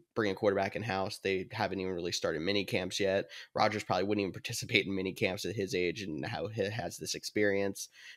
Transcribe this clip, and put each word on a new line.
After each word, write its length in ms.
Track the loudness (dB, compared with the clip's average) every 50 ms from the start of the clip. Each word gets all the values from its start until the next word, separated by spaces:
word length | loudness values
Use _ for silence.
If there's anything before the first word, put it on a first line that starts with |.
| -12 _ _
bring 160 | 0 2 2
a 60 | 2
quarterback 400 | 4 4 4 4 4 2 0 -2
in-house. 420 | -4 -2 -2 0 0 0 -2 -4
They 300 | -2 0 2 2 2 0 -4 -2
haven't 260 | -2 0 0 0 -2
even 140 | -2 -2 -2
really 180 | -2 -2 -2
started 300 | -2 0 0 0 0 0
mini 240 | 0 2 2 2 2
camps 340 | 2 0 0 0 -2 0 0
yet. 320 | 2 2 2 2 0 -2 -8 -16 -14 -4 2
Rodgers 300 | 2 2 4 2 0 0
probably 180 | 0 2 2 2
wouldn't 200 | 2 2 2 0
even 100 | 0 -2
participate 520 | -6 -8 -6 -6 -6 0 4 4 4 4
in 80 | 2 0
mini 200 | 0 0 -2 0
camps 320 | 0 0 0 0 -2 -4
at 100 | -4 -2
his 180 | -2 -2 0 0
age 280 | 2 2 0 0 -2
and 240 | -6 -6 -4 -4 -4
how 220 | -4 -4 -4 -4
he 220 | -2 -2 0 0 0
has 280 | 0 -2 -4 -4 -6
this 180 | -8 -6 -6 -6
experience. 720 | -6 -6 -2 0 2 4 4 4 2 2 0 -2 -4 -10 -12 -14 -18 -20 -20 -10